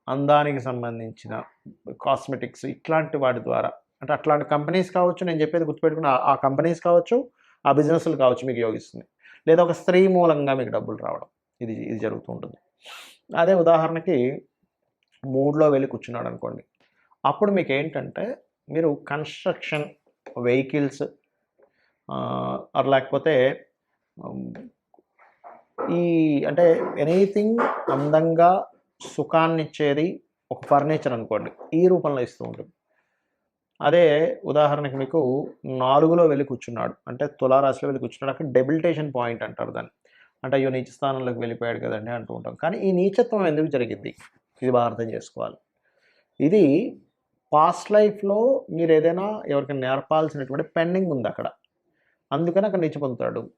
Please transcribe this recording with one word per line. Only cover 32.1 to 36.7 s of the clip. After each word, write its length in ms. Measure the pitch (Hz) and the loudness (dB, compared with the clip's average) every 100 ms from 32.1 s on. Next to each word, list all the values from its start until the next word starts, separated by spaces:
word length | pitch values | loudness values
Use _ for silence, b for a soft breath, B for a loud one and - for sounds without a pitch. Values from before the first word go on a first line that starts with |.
| 139 | -2
ఇస్తూ 240 | 117 - | -4 -8
ఉంటుంది. 260 | 117 117 - _ _ _ _ _ _ _ _ _ _ - | -12 -12 -16 _ _ _ _ _ _ _ _ _ _ -4
అదే 580 | 147 170 160 147 165 - | 2 6 6 4 0 -2
ఉదాహరణకి 520 | - 147 147 147 143 135 | -2 2 2 2 -4 -6
మీకు 540 | 131 165 131 135 - - | -2 0 0 -2 -6 -10
నాలుగులో 600 | 143 131 127 143 160 170 160 | -8 -2 4 6 6 6 4
వెళ్ళి 180 | 139 | 2
కూర్చున్నాడు, 500 | 139 120 - | -2 -8 -10